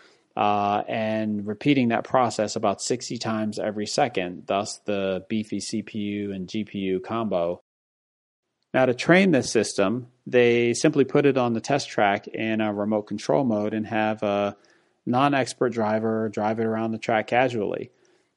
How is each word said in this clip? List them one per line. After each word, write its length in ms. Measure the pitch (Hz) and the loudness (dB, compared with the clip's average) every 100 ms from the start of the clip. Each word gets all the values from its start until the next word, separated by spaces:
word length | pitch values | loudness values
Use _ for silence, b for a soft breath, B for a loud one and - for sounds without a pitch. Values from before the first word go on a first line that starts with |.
| b b b 113 | b b b 0
uh, 480 | 104 104 101 104 - | 2 2 2 0 -2
and 600 | 120 110 110 107 104 101 | -4 -2 -2 -2 -4 -6
repeating 400 | 104 147 135 120 | -2 0 2 2
that 160 | 113 | 0
process 520 | - 131 117 - 104 107 | 0 2 2 0 -2 0
about 260 | 107 98 | -2 0
sixty 360 | - 120 - 120 | -2 -4 -4 -8
times 400 | 117 110 107 98 | -4 -2 -4 -4
every 300 | 98 104 101 | -4 -4 -4
second, 560 | - 131 - 90 87 - | 0 0 -2 -6 -6 -2
thus 320 | 98 107 - - | -2 -2 -6 -4
the 400 | 101 95 92 - | -2 0 -2 -2
beefy 320 | 110 104 101 | -4 -4 -6
C 220 | - 110 | -4 -6
P 160 | - 107 | -6 -6
U 320 | 104 101 101 | -4 -4 -6
and 140 | 98 90 | -6 -6
G 180 | 110 101 | -6 -6
P 140 | 101 | -4
U 200 | 95 92 | -2 -2
combo. 600 | - 113 110 90 85 87 _ _ _ _ _ _ _ _ _ _ _ 127 | -4 -4 -2 -2 -2 -4 _ _ _ _ _ _ _ _ _ _ _ 2
Now, 100 | 127 | 2
to 80 | |
train 380 | 123 - 180 196 | 2 4 6 6
this 180 | 135 - | 4 2
system, 580 | 113 101 - 98 123 123 _ - | 0 0 2 0 0 -6 _ 0
they 460 | 123 120 120 120 | 4 6 4 2
simply 320 | 120 156 143 135 | 2 2 4 4
put 200 | 147 143 | 4 4
it 120 | 131 | 4
on 160 | 120 | 2
the 80 | 113 | 0
test 280 | - 139 - | 0 -2 0
track 380 | - 101 101 - | 2 2 2 -2
in 340 | - 110 110 | -6 -2 0
a 120 | 107 | -2
remote 300 | 104 104 107 | -2 0 -2
control 400 | 104 104 - 147 | -2 -6 0 2
mode 300 | 127 104 104 | 2 0 -2
and 140 | 110 107 | -4 -2
have 340 | 113 107 110 | 0 0 0
a 340 | 104 101 101 - b b b b - | 0 0 -2 -4 b b b b -4
non-expert 640 | 123 143 139 120 - 127 | 0 2 2 -2 -2 -2
driver 580 | 113 107 110 110 113 110 | 0 0 0 0 -2 -2
drive 300 | 104 107 113 | -2 -2 0
it 60 | 113 | -2
around 260 | 110 113 | -2 -4
the 80 | 110 | -4
track 260 | - 110 107 | 0 0 2
casually. 640 | 120 131 117 95 85 - _ _ _ _ | 2 2 0 -2 -4 -8 _ _ _ _